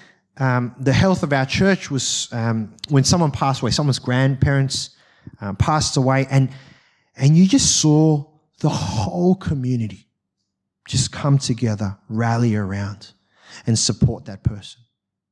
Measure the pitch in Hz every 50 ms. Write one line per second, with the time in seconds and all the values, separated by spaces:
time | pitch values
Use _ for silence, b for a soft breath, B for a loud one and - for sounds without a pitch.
0 | B B B B B B _ - 139 131 123 123 123 120 - - 131 139 127 -
1 | - 190 185 185 - 147 143 135 131 135 - - 190 196 190 175 - - 143 127
2 | - - - - - - 120 117 113 117 113 113 107 98 - - - - 147 139
3 | 135 - - 175 165 143 - - 156 135 131 - - 113 - - 151 147 120 -
4 | - 131 123 127 135 135 139 131 - 143 139 139 135 131 - - - - B B
5 | B B B B B B B - - 101 98 - - - 156 156 151 - - 147
6 | 131 131 135 135 135 135 135 135 135 131 B B B B B B B B B B
7 | B B B - 127 143 156 165 190 190 269 269 - - - - - 151 151 151
8 | 160 160 156 147 143 - _ _ _ _ _ - - 151 - - - - - -
9 | - - - 180 175 185 185 190 - - 160 135 127 127 127 120 113 104 95 -
10 | _ _ _ _ _ _ _ _ _ _ _ _ _ _ _ _ _ - - -
11 | - - - - - 147 139 135 - - 123 113 123 113 107 104 110 95 95 -
12 | _ - 110 113 117 117 117 117 120 117 107 107 101 92 98 101 101 101 101 -
13 | - - - _ _ B B B B B B B B - - - - - 101 -
14 | - 113 113 90 - - 98 95 - - 110 101 - - - _ _ _ _ _
15 | _ _ _ _ _ _